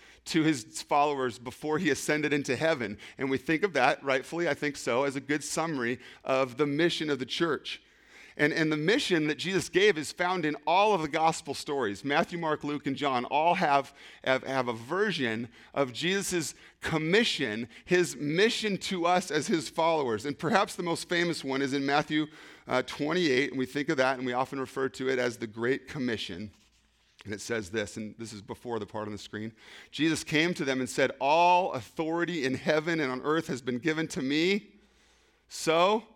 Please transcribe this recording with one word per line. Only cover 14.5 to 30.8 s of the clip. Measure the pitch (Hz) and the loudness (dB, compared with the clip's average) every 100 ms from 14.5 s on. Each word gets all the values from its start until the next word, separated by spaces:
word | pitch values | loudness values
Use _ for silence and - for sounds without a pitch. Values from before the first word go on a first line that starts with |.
| 135 120 | -2 0
a | |
version | 113 117 180 214 165 123 110 117 - - | -4 -4 -2 0 0 -2 -2 -6 -14 -8
of | - 135 | -2 -2
Jesus' | 113 160 196 - 175 139 - - _ | -2 0 0 0 -2 -4 -8 -18 _
commission, | - 160 156 202 240 - 127 107 117 - | -4 -2 2 4 4 0 -2 -4 -6 -10
his | - 180 165 135 | 2 2 2 -2
mission | 147 160 220 226 214 190 | -2 2 2 2 -2 -2
to | - 190 | -2 0
us | 170 180 175 | 2 2 2
as | 147 135 | -2 0
his | 165 - | -2 -2
followers. | - 165 160 135 107 | 0 2 2 0 -2
And | 135 139 | -4 -4
perhaps | 165 190 208 - | 2 2 2 -2
the | |
most | 175 160 - | -4 -4 -2
famous | 175 175 156 | 0 0 -2
one | 139 135 | -4 -2
is | 135 | -2
in | 139 | -2
Matthew, | 139 143 147 151 151 - - - - | 0 0 0 -2 -2 -8 -20 -16 -4
uh, | 127 127 | -2 -2
twenty-eight, | - 147 175 170 127 143 | -4 -2 0 2 2 2
and | 131 | -2
we | 127 | -4
think | 147 147 | -4 -2
of | 151 | 2
that, | 131 131 | 2 0
and | |
we | 127 | -2
often | 123 131 135 | -2 -2 -4
refer | 131 - 135 | -8 -4 -4
to | - 131 | -2 -2
it | 131 | 0
as | 123 113 | 0 -2
the | 117 | -8
Great | 107 117 139 - | -4 -2 -2 -4
Commission. | 156 123 110 - 87 104 - _ _ _ _ _ - - | -6 -4 -4 -6 -10 -12 -14 _ _ _ _ _ -18 -12
And | |
it | 101 | -10
says | - 117 92 | -4 -4 -4
this, | 110 101 - | -4 -4 -6
and | 107 107 | -10 -10
this | 113 | -12
is | 107 | -12
before | 98 117 123 113 | -12 -12 -6 -6
the | 104 | -6
part | 110 107 | -8 -8
on | |
the | 104 | -8
screen. | - 104 110 - - - - | -10 -10 -10 -12 -20 -20 -12
"Jesus | - 160 156 | -2 0 0
came | - 151 170 | 0 2 2
to | 180 | 0
them | 139 131 | -2 -2